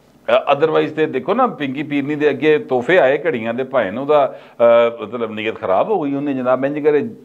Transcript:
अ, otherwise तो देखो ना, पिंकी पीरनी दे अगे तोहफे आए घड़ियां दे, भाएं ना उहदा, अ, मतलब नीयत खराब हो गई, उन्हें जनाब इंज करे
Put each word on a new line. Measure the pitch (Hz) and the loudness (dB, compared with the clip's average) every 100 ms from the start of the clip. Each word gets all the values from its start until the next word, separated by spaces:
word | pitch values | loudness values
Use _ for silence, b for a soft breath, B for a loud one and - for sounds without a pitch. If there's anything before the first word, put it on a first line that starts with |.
| _ _ - | _ _ 0
अ, | 120 - | 0 2
otherwise | 139 156 156 156 151 | 0 2 0 -2 -2
तो | 151 | -2
देखो | 127 127 | -2 -2
ना, | 220 247 | 0 0
पिंकी | 160 139 131 | -2 -6 -6
पीरनी | 151 143 139 | -4 -4 -4
दे | 151 147 | -2 0
अगे | 131 151 151 | 2 2 2
तोहफे | 123 127 123 180 | 0 -2 2 4
आए | 131 143 | 4 2
घड़ियां | 170 139 113 120 | -2 -4 -4 -6
दे, | |
भाएं | 131 135 98 | -2 -2 -2
ना | 92 | -4
उहदा, | 143 151 | 0 2
अ, | 135 - - - 117 117 117 113 | 2 -2 -18 2 4 6 4 0
मतलब | 107 120 110 | -8 -6 -6
नीयत | 107 107 101 | -4 -6 -4
खराब | 107 95 170 | 0 0 0
हो | 208 | -2
गई, | 147 | -2
उन्हें | 139 143 131 | -4 -4 -4
जनाब | 123 127 | 0 0
इंज | 139 147 | -2 0
करे | 147 147 120 107 | 0 0 -2 -8